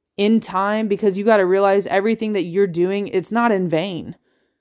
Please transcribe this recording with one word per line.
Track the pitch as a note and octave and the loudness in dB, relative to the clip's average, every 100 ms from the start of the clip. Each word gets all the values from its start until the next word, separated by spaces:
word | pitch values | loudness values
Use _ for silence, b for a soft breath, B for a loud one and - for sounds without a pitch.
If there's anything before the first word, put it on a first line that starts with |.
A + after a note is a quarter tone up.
| _ - | _ -2
in | G#3 A3+ | 2 2
time, | - F#3 G3+ G#3+ G#3+ | 0 -2 -2 -2 -2
because | G3+ G#3+ F#3+ | 0 0 0
you | |
gotta | G#3 G#3+ F3+ | 2 4 4
realize | F#3+ G3 G3+ F#3 | 4 4 2 0
everything | F#3+ G#3+ A3 A3 | 0 0 -2 -2
that | G3+ | -4
you're | E3+ F#3 G3+ | -2 0 0
doing, | E3 F3+ G3+ G3 | 0 0 -2 -2
it's | F#3+ E3 | -4 -2
not | A3+ A#3 | 0 0
in | F#3+ F3+ | 0 0
vain. | D#3+ G3 E3 D#2+ - _ _ _ _ | -2 -4 -8 -12 -16 _ _ _ _